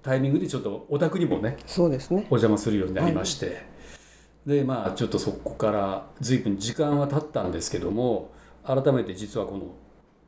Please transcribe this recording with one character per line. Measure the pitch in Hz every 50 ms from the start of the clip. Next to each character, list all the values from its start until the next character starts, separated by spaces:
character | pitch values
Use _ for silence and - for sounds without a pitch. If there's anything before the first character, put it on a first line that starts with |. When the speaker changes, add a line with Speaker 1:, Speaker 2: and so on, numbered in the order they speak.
Speaker 1:
タ | - 135 131
イ | 135
ミ | 135 135
ン |
グ | 139 170
で | 185 -
ち | -
ょ | 123
っ | 98
と | 104 98 - - -
お | 143 143
宅 | 170 160 - 185
に | 170
も | 135 - -
ね、 | 98 117 135 - -
Speaker 2:
そ | - - 190 175 170
う |
で | 139 127
す | - -
ね。 | 170 190 208 -
Speaker 1:
お | - 117
邪 | 110 110
魔 | 107 101
す | - 120
る | 107 101
よ | 92
う | 90
に | 92
な | 92 -
り | - -
ま | - -
し | - - -
て、 | - -
Speaker 2:
は |
い。 | - - - - - - - - - - - - - - - _ _ _ -
Speaker 1:
で、 | 143 143 143 135
ま | 127 131 117 107 -
あ、 |
ち | - - 120
ょ | 110
っ |
と | - 95
そ | - 110
こ | 98 - - -
か | - - - 107
ら | 107 104 98 95 98 98 - - - -
随 | - 110 131 120
分 | - 110 98 98
時 | 101 113 131
間 | - 156 147 147 143
は | 143 143
経 | 135 -
っ | -
た | - - 127 101
ん | 90 82
で | 82
す | 82 -
け | - 90
ど | 87 -
も、 | 95 110 123 123 113 95 - - - - - - - - -
改 | - 131 131 131 151
め | 131 127 107
て | 95 92
実 | 92 107 101 - 120
は | 98
こ | 90 98
の | 98 87 87 - - - - - - _ _ _ _ _